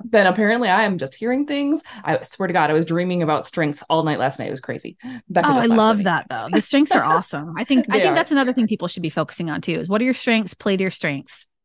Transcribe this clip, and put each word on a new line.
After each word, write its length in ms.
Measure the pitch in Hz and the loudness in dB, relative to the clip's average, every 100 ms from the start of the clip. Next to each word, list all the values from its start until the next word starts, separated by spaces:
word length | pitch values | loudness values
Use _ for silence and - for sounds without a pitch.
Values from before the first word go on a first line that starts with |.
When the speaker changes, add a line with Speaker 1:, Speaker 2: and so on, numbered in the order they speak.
Speaker 1:
then 220 | 220 220 190 | 0 4 4
apparently 420 | 190 208 233 220 | 4 2 2 2
I 140 | 190 | 4
am 120 | 214 180 | 2 0
just 160 | - | -4
hearing 320 | - 226 262 294 | -6 -2 -2 -2
things. 360 | 285 285 311 - 214 | -2 -2 -2 -4 -10
I 180 | 196 156 | -4 -4
swear 240 | - - 185 | -4 -6 -2
to 60 | |
God, 160 | 175 151 | 2 2
I 20 | |
was 140 | 151 165 | 2 0
dreaming 360 | 170 180 180 | -2 0 0
about 240 | 156 147 - | 0 -2 -2
strengths 360 | - 151 143 - | -2 -2 -4 -2
all 140 | 160 | 0
night 140 | 160 143 | 0 0
last 200 | 131 - | -2 -2
night. 100 | 120 | -8
It 20 | |
was 80 | 131 | -8
crazy. 360 | - 123 - - 247 247 - | -10 -10 -12 -16 -16 -16 -2
Becca 200 | 175 294 | 2 4
Speaker 2:
Oh, 60 | |
Speaker 1:
just 100 | 262 | 4
Speaker 2:
I 20 | 233 | 4
Speaker 1:
laughed 40 | |
at 40 | 226 | 4
Speaker 2:
love 220 | 214 214 | 4 4
Speaker 1:
me. 60 | |
Speaker 2:
that, 220 | 190 160 - | 0 -2 -4
though. 180 | 117 117 | -8 -2
The 100 | 185 | -2
strengths 300 | - 277 302 | 2 2 4
are 100 | 359 | 2
Speaker 1:
<laughs> 120 | 151 160 | 2 0
Speaker 2:
awesome. 380 | - 147 160 175 | 0 -8 -8 -8
I 60 | |
think, 220 | 240 262 - | 0 0 2
I 40 | |
Speaker 1:
They 60 | 262 | 2
Speaker 2:
think 80 | 285 | 4
Speaker 1:
are. 20 | |
Speaker 2:
that's 180 | 339 - | 2 2
another 200 | 285 254 | 2 2
thing 140 | 254 220 | 0 0
people 220 | 214 175 | -2 -4
should 140 | - | -6
be 80 | 160 | -4
focusing 400 | 170 151 - 170 | -4 -6 -6 -6
on, 100 | 151 | -6
too, 120 | 165 | -4
is 160 | 165 165 | -4 -2
what 120 | 208 | 0
are 40 | |
your 100 | 254 | 0
strengths? 400 | 247 - 226 190 | 0 0 0 0
Play 220 | - 214 190 | -4 -2 0
to 60 | |
your 80 | 190 | -2
strengths. 580 | - 165 139 - - - _ | -2 -4 -6 -10 -20 -20 _